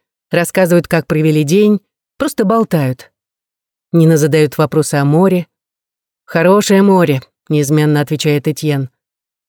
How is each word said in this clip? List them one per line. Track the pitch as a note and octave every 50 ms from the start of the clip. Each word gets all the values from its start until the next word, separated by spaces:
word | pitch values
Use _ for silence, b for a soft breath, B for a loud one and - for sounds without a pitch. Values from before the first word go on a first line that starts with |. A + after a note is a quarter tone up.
| _ _ _ _ _ _
рассказывают, | - E3+ E3+ - - F#3 F#3 E3+ F3 F3 -
как | - F3+ D#3+ -
провели | - D#3+ D#3 D#3 D#3+ D3+ D#3 D3+
день, | C#3 F3 G#3 G#3+ G#3+ G#3 F#3+ - _ _ _ _ _ _
просто | - C#4 D#4+ - - G#3+
болтают. | F#3+ A3+ A3+ A3 - F3+ D#3 C#3 B2+ B2+ - - _ _ _ _ _ _ _ _ _ _ _ _ _ _ _ _ _
Нина | - E3 D#3+ D#3+ E3
задает | D3 D3+ D3 D3 D#3 D3+ C3+ -
вопросы | - D3+ D3 - D#3 D3 - D#3
о | C#3+ C#3
море. | C#3+ D3 E3 F#3+ F#3+ F3+ F3+ D#3+ - _ _ _ _ _ _ _ _ _ _ _ _ _ _ _
«Хорошее | - - E3 E3 F3+ G3 G#3 - - G3 F#3+
море», | G3+ G3+ F#3+ F3+ E3+ D3+ C#3 C3 - _ _ _ _ -
неизменно | D#3 D3 C#3+ C3+ D#3 D3+ D3+ D3+ D3 D3
отвечает | C#3+ - D#3 C#3 - D3+ D3 C#3+ -
Этьен. | D#3+ C#3+ - D#3 D3+ C#3+ C#3 C3+ - _ _ _ _ _ _ _ _ _ _ _